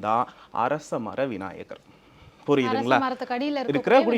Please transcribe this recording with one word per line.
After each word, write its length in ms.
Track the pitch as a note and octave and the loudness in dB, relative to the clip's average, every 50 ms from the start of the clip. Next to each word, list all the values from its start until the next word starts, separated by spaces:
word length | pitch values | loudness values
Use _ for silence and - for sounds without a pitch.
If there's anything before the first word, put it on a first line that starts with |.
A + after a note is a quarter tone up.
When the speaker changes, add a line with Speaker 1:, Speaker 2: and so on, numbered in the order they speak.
| F#2+ | -2
Speaker 1:
தான் 240 | G#2+ A2 A#2 B2 - - - - - - - A#2 | 0 2 2 2 0 -4 -20 -20 -10 -4 -2 0
அரச 340 | C3 - D#3 - - - C#3 A#2+ | 0 0 -2 -6 -6 -6 -6 -6
மர 200 | G#2+ F#2 - C3+ C#3 A2+ | -6 -4 -4 -4 -4 -4
விநாயகர். 500 | F#2 F#2+ F#2+ E2+ E2 F#2 - - - _ _ - - _ - _ - - - - _ - - | -6 -8 -8 -10 -12 -14 -14 -16 -18 _ _ -20 -20 _ -20 _ -20 -20 -20 -20 _ 0 2
புரியுதுங்களா? 480 | C#3+ C#3 B2+ A#2+ B3+ - A#2 A#2+ C3+ | 2 2 2 2 0 -2 2 2 2
Speaker 2:
அரச 80 | B2 C4+ | 2 2
மரத்துக்கு 300 | C4 B3+ - - - B3 | 0 -4 -6 -8 -6 -6
அடியில 260 | B3 C4+ D4 D4 C#4 | -4 -4 -4 -4 -4
Speaker 1:
இருக்கிற 140 | B3+ - C#3 | -4 -2 -2
Speaker 2:
இருக்கக்கூடிய 320 | D3 - F#3 A3+ C4 B3+ A#3 | -2 2 4 6 6 6 4
Speaker 1:
குடி 100 | A#3 | 2